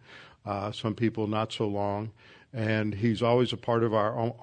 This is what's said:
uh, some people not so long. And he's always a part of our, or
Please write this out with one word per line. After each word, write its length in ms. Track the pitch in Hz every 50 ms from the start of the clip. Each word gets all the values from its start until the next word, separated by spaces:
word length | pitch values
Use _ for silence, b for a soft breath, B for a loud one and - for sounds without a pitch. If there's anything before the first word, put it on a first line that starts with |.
| B B B B B B B B -
uh, 260 | 104 101 98 101 104
some 240 | 104 - - 110 101
people 320 | - 117 110 110 110 107
not 240 | 104 107 107 110 110
so 160 | - - 113
long. 440 | 104 101 101 101 101 101 104 110 110 - B B B B B B B -
And 380 | 117 107 110 110 110 107 107 104
he's 300 | 98 110 117 110 101 120
always 280 | 117 120 127 123 -
a 60 | 113
part 260 | - - - 117 117 117
of 120 | 113 107
our, 180 | 107 104 107 120
or 220 | 120 117 120 117 -